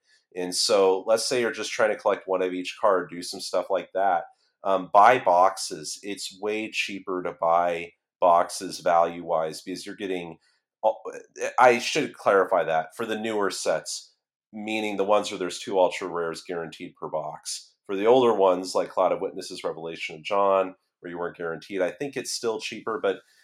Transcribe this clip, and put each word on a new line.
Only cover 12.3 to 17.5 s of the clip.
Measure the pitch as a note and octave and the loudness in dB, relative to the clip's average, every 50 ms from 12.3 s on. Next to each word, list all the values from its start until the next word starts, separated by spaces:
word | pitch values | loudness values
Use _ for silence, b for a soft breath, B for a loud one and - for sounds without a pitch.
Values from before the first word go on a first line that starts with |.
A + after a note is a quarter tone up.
| G2+ G2 F#2 - F#2+ F2 E2 | 4 4 4 4 2 0 2
that, | D#2 D#2+ D#2+ D#2 - - | 2 0 0 -2 -4 -8
for | - A#2 | -8 -6
the | A2 A2 G#2+ | -6 -4 -4
newer | A2 A2+ A2 G#2 G2+ F#2 | -4 -4 -2 -2 -2 -2
sets, | - - - G2 E2 D#2 - - - - - _ _ _ _ _ _ _ _ _ | -2 -2 -2 -2 -2 -2 -4 -8 -10 -12 -12 _ _ _ _ _ _ _ _ _
meaning | - G#2+ G#2 G#2+ A2 A2 G#2+ G#2+ G2+ | -14 -10 -8 -4 -4 -4 -4 -2 -2
the | F#2+ G2 | -2 2
ones | G2 G#2 G#2 G2 - | 2 2 2 2 -2
where | G#2+ | -4
there's | F#2 F#2 F2+ - - | -6 -6 -6 -6 -8
two | - A#2+ G2+ F#2+ | -8 -2 2 2
ultra | F2+ F2 - - G2 | 2 2 2 -4 -8
rares | F2+ E2+ E2+ E2+ E2 E2 - | -6 -4 -4 -4 -4 -6 -8
guaranteed | - - F2+ E2+ E2 D#2+ D#2+ - F2+ F2+ - | -10 -10 -8 -8 -8 -10 -12 -14 -16 -16 -14
per | _ E2 | _ -10
box. | D#2+ D#2 D#2 D2+ D2+ D2+ - - - | -8 -6 -6 -6 -8 -12 -12 -10 -10